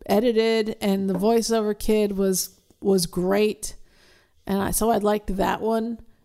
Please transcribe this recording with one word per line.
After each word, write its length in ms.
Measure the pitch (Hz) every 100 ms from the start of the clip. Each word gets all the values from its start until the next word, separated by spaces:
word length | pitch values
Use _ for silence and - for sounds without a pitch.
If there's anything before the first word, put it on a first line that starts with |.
| -
edited, 680 | 196 247 220 226 226 214 -
and 280 | 202 196 196
the 60 |
voiceover 640 | 180 208 233 220 226 214 208
kid 380 | - 214 208 196
was, 400 | 196 185 - - _ _
was 260 | 202 190 170
great, 680 | 180 180 202 214 - - - - _ _ _ _ _ -
and 140 | 196
I, 100 | 202
so 180 | - 220
I 60 | 214
liked 380 | 208 208 - 190
that 240 | 190 190
one, 400 | 220 226 226 226 - _